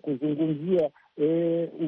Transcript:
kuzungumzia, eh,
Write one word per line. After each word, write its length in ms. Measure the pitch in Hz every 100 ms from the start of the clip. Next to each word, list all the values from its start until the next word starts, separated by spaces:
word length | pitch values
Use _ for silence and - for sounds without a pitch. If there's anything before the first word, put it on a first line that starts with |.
kuzungumzia, 880 | - 131 151 147 160 147 165 180 147 - _ -
eh, 520 | 151 165 170 170 165 -